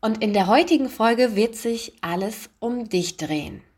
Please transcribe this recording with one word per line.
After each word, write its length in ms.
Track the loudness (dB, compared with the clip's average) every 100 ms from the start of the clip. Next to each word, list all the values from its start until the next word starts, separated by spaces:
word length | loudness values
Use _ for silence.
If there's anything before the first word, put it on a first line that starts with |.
Und 220 | -2 -2
in 80 | 0
der 160 | 2 4
heutigen 420 | 4 4 2 0
Folge 460 | 0 2 4 2 2
wird 200 | 0 -2
sich 380 | -6 -6 -8 _
alles 480 | -4 -2 -2 -6 -16 _
um 280 | -6 -4 -2
dich 300 | -2 -2 -6
drehen. 440 | -4 -4 -4 -14 _